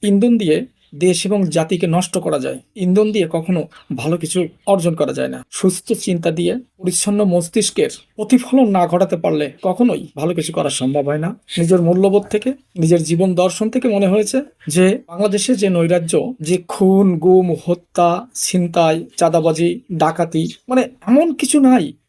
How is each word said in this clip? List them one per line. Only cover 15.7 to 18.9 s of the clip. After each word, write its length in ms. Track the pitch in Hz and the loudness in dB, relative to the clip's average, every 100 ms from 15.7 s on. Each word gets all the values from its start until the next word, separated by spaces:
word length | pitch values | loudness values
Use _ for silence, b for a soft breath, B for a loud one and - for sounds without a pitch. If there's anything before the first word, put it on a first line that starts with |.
নৈরাজ্য, 640 | 175 165 180 165 156 233 254 | 0 2 0 0 -2 -2 -8
যে 220 | 156 180 180 | -2 -4 -4
খুন, 500 | - 190 190 196 170 | 0 4 4 4 2
গুম, 380 | 170 185 180 160 - | 4 4 4 -2 -4
হত্যা, 640 | 170 _ - 175 175 247 | -6 _ 0 0 0 -6
ছিনতাই, 720 | - - 185 175 170 165 | -10 -4 -2 0 2 2